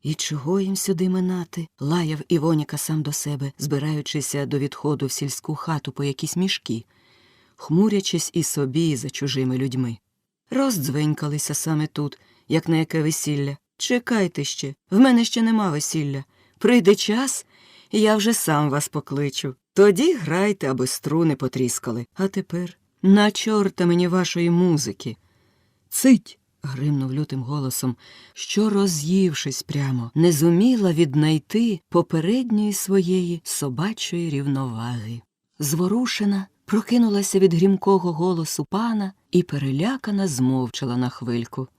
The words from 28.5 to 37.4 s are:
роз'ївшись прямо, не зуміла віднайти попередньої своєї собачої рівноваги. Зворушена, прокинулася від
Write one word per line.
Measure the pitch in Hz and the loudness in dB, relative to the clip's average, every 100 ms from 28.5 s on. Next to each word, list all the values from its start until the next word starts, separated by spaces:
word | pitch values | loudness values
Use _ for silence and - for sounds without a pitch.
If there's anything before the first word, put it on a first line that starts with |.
| - 220 | 0 2
роз'ївшись | 202 196 160 151 185 185 147 147 131 | 2 0 0 0 2 2 0 -6 -8
прямо, | - 143 139 127 117 156 | -6 -4 -2 -2 -2 4
не | 170 | 4
зуміла | 151 170 170 233 247 190 | 6 4 6 4 4 2
віднайти | 160 165 139 156 156 _ 220 233 190 _ | 2 2 4 4 2 _ 0 0 -2 _
попередньої | 175 170 165 165 247 240 208 208 | 0 0 -2 0 0 2 0 0
своєї | 196 - 196 175 185 175 170 | -2 0 2 2 0 0 -4
собачої | - - 143 123 185 226 - 170 170 | -6 -6 -4 -2 -4 -4 -6 -4 -4
рівноваги. | 143 139 135 135 113 117 120 107 117 _ _ _ _ | -4 -2 -4 -4 -6 -6 -8 -8 -12 _ _ _ _
Зворушена, | 147 160 180 226 247 - 202 196 190 _ - | -4 -2 0 0 -2 -2 0 0 -4 _ -2
прокинулася | 208 - 240 226 202 196 | -2 2 2 4 2 2
від | 196 | 4